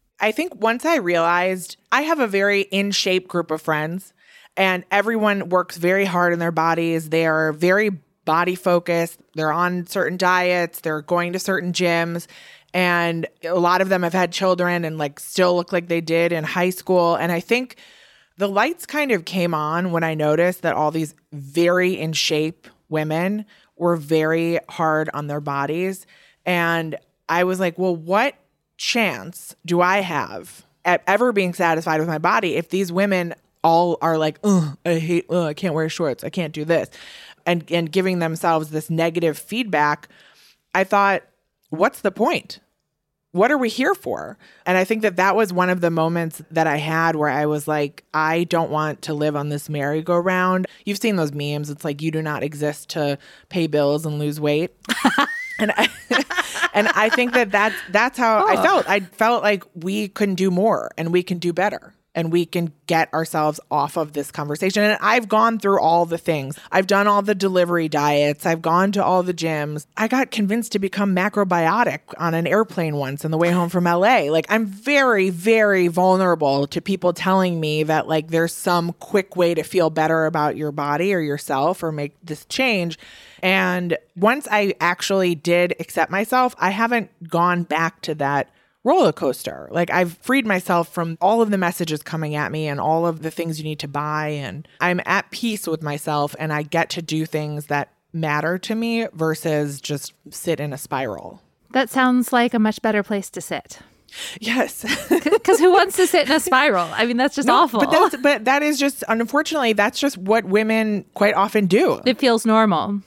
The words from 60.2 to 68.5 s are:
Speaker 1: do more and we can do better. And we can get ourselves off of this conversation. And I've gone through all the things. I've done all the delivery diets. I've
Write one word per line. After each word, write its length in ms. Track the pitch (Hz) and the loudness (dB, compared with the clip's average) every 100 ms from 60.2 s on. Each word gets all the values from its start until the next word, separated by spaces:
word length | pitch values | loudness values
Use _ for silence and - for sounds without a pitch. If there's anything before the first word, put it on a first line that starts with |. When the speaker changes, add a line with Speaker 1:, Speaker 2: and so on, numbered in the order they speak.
| 202 | -2
Speaker 1:
do 160 | 180 190 | 2 2
more 400 | 180 220 170 57 - | 2 2 0 -2 -6
and 140 | 165 | 0
we 100 | 175 | 0
can 160 | 175 175 | 0 -2
do 140 | 175 | -2
better. 420 | 170 196 - - _ _ 165 | 0 -2 -2 -10 _ _ -4
And 160 | 165 | 0
we 140 | 170 170 | 0 0
can 280 | 180 170 - - | -2 -4 -6 -2
get 260 | 165 160 | 0 0
ourselves 460 | 156 160 160 151 151 - | -2 -4 -2 -2 -2 -4
off 260 | 147 143 170 | -2 -2 -2
of 180 | 151 | -4
this 180 | 147 143 | -6 -8
conversation. 520 | - 147 147 190 202 | -8 -8 -2 -2 2
And 140 | 208 208 | 2 2
I've 300 | 196 240 220 | 2 0 2
gone 300 | 214 226 226 | 2 2 2
through 200 | 202 196 | 0 2
all 260 | 156 170 170 | 4 2 2
the 120 | 165 | -2
things. 400 | - 156 135 143 - | -2 -2 -4 -10 -2
I've 160 | 180 190 | 0 2
done 200 | 196 202 | 4 4
all 140 | 202 | 4
the 140 | 202 202 | 2 0
delivery 520 | 196 185 175 175 160 | 2 2 2 2 0
diets. 600 | 151 147 147 147 147 | 0 2 4 2 0
I've 160 | 180 | -2